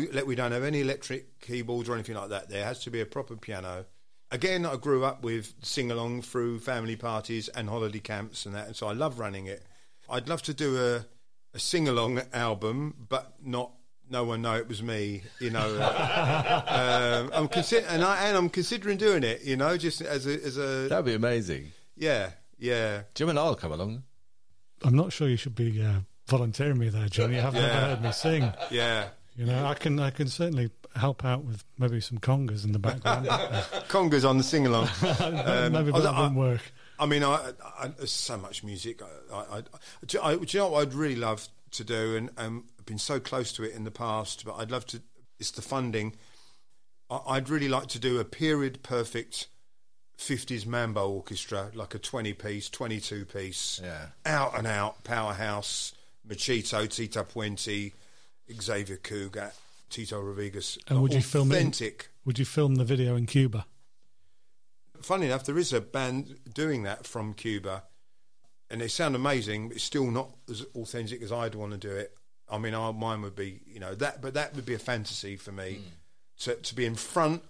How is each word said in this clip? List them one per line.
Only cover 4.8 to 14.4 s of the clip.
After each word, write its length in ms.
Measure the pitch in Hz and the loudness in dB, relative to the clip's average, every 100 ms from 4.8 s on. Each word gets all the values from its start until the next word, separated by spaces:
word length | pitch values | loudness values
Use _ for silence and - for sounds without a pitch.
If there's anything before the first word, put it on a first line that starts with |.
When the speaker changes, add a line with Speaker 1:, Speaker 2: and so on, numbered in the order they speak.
| 147 135 131 | 2 4 4
Speaker 1:
up 180 | 131 | 0
with 300 | 120 113 107 - | -2 -2 -4 -10
sing-along 600 | - - 120 117 117 123 | -6 -2 0 0 -2 -4
through 360 | 120 127 120 117 | -4 -2 0 -2
family 360 | 123 123 113 113 | -2 -2 -2 -4
parties 520 | 117 110 107 113 - | -2 -4 -2 -4 -4
and 200 | 123 107 | -6 -4
holiday 300 | 113 110 107 | -2 -2 -4
camps 460 | 101 107 107 - 104 | -6 -6 -6 -8 -8
and 100 | 101 | -8
that, 120 | 107 | -8
and 80 | 113 | -6
so 120 | 107 | -4
I 60 | |
love 260 | 110 156 120 | -2 -2 -2
running 260 | 107 98 95 | -6 -6 -8
it. 180 | 95 - - - - - | -10 -12 -18 -20 -18 -6
I'd 180 | 127 127 | -4 -2
love 120 | 165 | -4
to 100 | - | -4
do 240 | 139 147 127 | -2 0 2
a, 240 | 123 120 - - - - - | 2 2 -4 -16 -20 -20 -14
a 60 | - | -6
sing-along 640 | - 180 151 120 117 127 127 | 0 2 4 4 4 2 0
album, 640 | 127 117 101 110 127 151 151 113 | 0 0 2 0 0 -4 -6 -4
but 280 | 131 - - | -4 -4 -12
not, 300 | 135 123 123 - - - - | -4 -2 -4 -8 -20 -20 -4
no 140 | 127 | 0
one 180 | 117 113 | 0 0